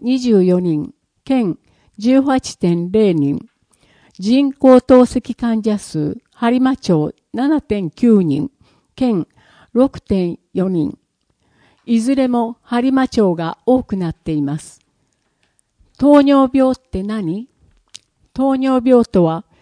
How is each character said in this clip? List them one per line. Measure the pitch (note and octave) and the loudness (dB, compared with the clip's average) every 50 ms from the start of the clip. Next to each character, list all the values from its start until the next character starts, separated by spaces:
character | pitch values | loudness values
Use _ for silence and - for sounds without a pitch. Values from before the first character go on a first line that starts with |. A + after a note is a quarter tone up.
二 | - A#3+ C4 C4 | -4 -4 -4 -2
十 | B3 A#3+ G#3+ F#3+ F#3 | 0 2 2 2 4
四 | F3+ F3+ F3+ | 2 2 0
人、 | F3+ F3 D#3 D3+ D3+ - - _ _ _ _ _ - | 0 -2 -2 -4 -6 -8 -14 _ _ _ _ _ -6
県 | - C4+ B3+ A3+ F3 - - _ _ _ _ _ _ _ - | -4 -2 -2 -2 -2 -6 -8 _ _ _ _ _ _ _ -4
十 | G#3 B3 C4 C4+ | 0 2 2 2
八 | C4+ C#4+ C4 C4 - - - - | 2 2 -2 -2 -4 -8 -10 -4
点 | - F3 E3+ E3+ F3 F3+ | -2 -2 0 -2 -2 -2
零 | F#3+ A3 G#3+ G3 E3+ | 0 0 2 2 2
人。 | D#3 C#3 C#3 C#3+ - - - _ _ _ _ _ _ _ _ _ _ _ _ _ - | 0 -2 -2 -4 -6 -8 -16 _ _ _ _ _ _ _ _ _ _ _ _ _ -8
人 | F#3 G#3+ B3 C#4 C#4+ C#4 | -2 0 0 0 0 -2
工 | C4 - - C4 B3+ B3+ | -2 2 4 6 6 6
透 | - - C4 B3+ B3 | 6 6 4 4 4
析 | - - B3+ - - A#3 | 4 0 -6 -8 -8 -10
患 | - B3 A#3 A3+ A3 | -6 -4 -4 -4 -2
者 | G#3 A3 G#3+ G3 | -2 -4 -4 -4
数、 | - - - D#3 D3+ - - A#3+ _ _ _ | -6 -8 -8 -6 -6 -6 -8 -10 _ _ _
播 | - A#3 A#3 B3 B3+ | -4 -2 0 0 0
磨 | C4 C4 C4+ | 0 0 -2
町 | - - - F3 D3+ D3+ - - _ _ _ | -2 -2 0 0 0 0 -2 -6 _ _ _
七 | - A3 C4 C#4+ D#4 C#4+ | -6 -4 -2 0 0 -2
点 | - - G#3+ G#3 F#3 D3+ | -2 -4 -6 -4 -6 -8
九 | - - A#3+ A#3 A3 G3 | -6 0 2 4 4 4
人、 | F3+ D#3 C3+ - - - _ _ _ _ _ _ _ _ _ | 2 0 -2 -4 -4 -8 _ _ _ _ _ _ _ _ _
県 | - C4+ B3 G#3+ E3+ D3+ - _ _ _ _ _ _ _ _ | -4 -4 -2 -2 -2 -4 -8 _ _ _ _ _ _ _ _
六 | - A#3 C4 C#4 - - | -2 0 0 0 -2 -6
点 | _ - G3+ F#3+ F3+ F3 - - _ _ | _ -4 -2 -2 -2 -4 -6 -10 _ _
四 | - F#3+ F#3 F#3+ | -6 -4 -4 -2
人。 | F#3 E3 D3 - - - _ _ _ _ _ _ _ _ _ _ _ _ _ _ _ _ _ | -2 -2 -4 -4 -8 -12 _ _ _ _ _ _ _ _ _ _ _ _ _ _ _ _ _
い | - A#3 A3+ | -2 -2 -2
ず | A3 C4 C#4 | 0 0 0
れ | C4+ C4 B3 | 0 0 -2
も | B3 A#3+ A#3 A#3 A#3+ _ | -2 -2 -4 -4 -8 _
播 | _ - A#3+ A#3+ B3 C4 | _ -6 -4 -2 -2 0
磨 | C4+ C4 C4 - | 0 0 -2 -2
町 | - A#3 G#3 F#3 E3+ | 0 0 0 0 0
が | E3 E3 E3 - _ - | -2 -6 -8 -10 _ -2
多 | - B3+ C4 | 0 0 0
く | - - G#3 | 0 -4 -6
な | F#3+ F3 E3 | -6 -4 -6
っ | |
て | - _ - E3 | -6 _ -8 -6
い | D#3 D3+ | -4 -4
ま | C#3+ C#3 D3 D3+ | -4 -4 -6 -8
す。 | - - - _ _ _ _ _ _ _ _ _ _ _ _ _ _ _ _ _ _ _ _ _ _ _ _ | -10 -14 -20 _ _ _ _ _ _ _ _ _ _ _ _ _ _ _ _ _ _ _ _ _ _ _ _
糖 | - C4 C#4+ D4 C#4+ | 0 2 4 6 6
尿 | C#4 C#4 C#4 C#4 C4+ B3+ | 6 4 4 2 2 2
病 | C4+ C4+ C4 C4 B3+ | 0 0 0 0 -2
っ | |
て | - _ _ - F#3+ | -4 _ _ -10 -10
何？ | G3 G#3 G#3+ A3 F#3+ D#3+ F3 G#3 B3 - _ _ _ _ _ _ _ _ - - _ _ _ _ _ _ - | -8 -8 -8 -6 -6 -6 -8 -8 -10 -16 _ _ _ _ _ _ _ _ -20 -20 _ _ _ _ _ _ -6
糖 | - C4 C4+ C4+ | -4 -2 -2 0
尿 | C4 C4 C4+ C4 B3+ | 0 0 0 0 0
病 | A#3 C4 B3+ A#3+ A3+ | 2 4 4 4 2
と | - - F#3+ E3+ | 2 2 2 2
は、 | D#3+ D#3+ E3+ - _ _ _ | 2 0 -4 -10 _ _ _